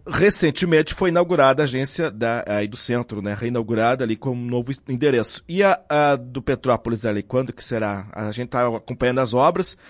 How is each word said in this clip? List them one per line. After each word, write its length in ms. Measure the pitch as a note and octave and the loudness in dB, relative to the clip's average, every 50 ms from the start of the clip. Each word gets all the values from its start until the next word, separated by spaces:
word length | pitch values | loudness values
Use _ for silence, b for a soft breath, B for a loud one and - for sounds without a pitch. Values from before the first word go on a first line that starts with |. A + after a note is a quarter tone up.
| - | -12
recentemente 840 | F3 D3 D3 F3+ G#3 - - F3+ D3+ - - F#3 F3 D#3+ D#3 D#3+ - | -6 0 2 4 4 4 4 2 2 2 2 0 2 4 2 2 2
foi 160 | - - G3 F3+ | -2 -2 0 2
inaugurada 520 | E3+ F3 F3 E3+ F#3 D3+ C3+ C3+ C3+ C#3+ | 2 2 2 2 4 4 6 6 6 4
a 20 | D3+ | 2
agência 460 | C3 B2 C3 C#3 C#3 - F3 E3 D3 | 0 0 -2 -2 -2 -2 -2 -2 -4
da, 340 | G2 A2 A#2 A2+ A#2 A#2 - | -4 -2 -2 -2 -2 -2 -4
aí 220 | - G#2 G#2 G#2 | -2 -2 -2 -2
do 100 | G#2 A2 | -4 -4
centro, 460 | - - - A#2+ A#2+ A#2+ - A2 G2+ | -4 -2 0 0 -2 -2 -4 -6 -6
né? 120 | G2 G#2 G#2 - | -4 -4 -4 -4
Reinaugurada 640 | A#2 A#2 B2 A#2+ A2+ G#2 A#2 A2 A2+ A#2 C3 C3 B2+ | -4 -2 -2 -2 -2 -2 0 2 2 2 2 0 0
ali 120 | A2 A2+ | -2 -4
com 160 | - - C3+ | -4 -4 -6
um 120 | B2 A#2+ A#2+ | -6 -6 -6
novo 280 | A#2+ B2 B2 A#2+ C3 C3+ - _ - | -4 -4 -4 -4 -4 -8 -10 _ -6
endereço. 560 | B2+ B2 D3 C#3+ B2+ A#2 G#2+ - - - - - | -4 0 2 2 4 2 2 0 -4 -6 -6 -6
E 140 | - F#3+ | 0 2
a, 180 | G3+ F#3+ F#3 - - - | 2 2 2 0 -2 -2
a 280 | D3 D3+ D3 C#3+ C#3 | 0 2 4 2 2
do 260 | B2+ A#2+ B2+ B2+ C3+ | 0 -2 -8 -10 -8
Petrópolis 640 | - - C3 - - B2+ A#2 A2 - A#2 A#2 G2+ A#2 | -2 -2 -2 0 2 0 0 0 0 -4 -4 -2 -2
ali, 160 | A2 G#2 G2+ | -2 -2 -2
quando 320 | G2 - B2+ B2+ C3 B2+ - | -4 -2 -2 -2 -2 -2 -6
que 100 | - - | -8 -6
será? 420 | - A#2+ A2 G#2+ G#2 G2+ G2 F#2+ G#2+ | -4 -4 -2 -2 -2 -4 -6 -8 -10
A 200 | - G#2 G#2+ G#2+ | -10 -8 -6 -6
gente 160 | G#2+ A#2+ B2 A#2+ | -6 -6 -8 -4
tá 180 | - B2 B2 | -2 0 0
acompanhando 540 | A#2+ A2+ G#2+ - - B2 - B2 B2 B2 C3+ | 0 -2 -4 -6 -8 -4 0 0 0 2 2
as 120 | C3 G#2+ | 0 2
obras, 460 | A#2 B2+ C#3+ E3 E3+ F3+ F3+ - - b b | 2 4 4 4 4 2 -2 -2 -4 b b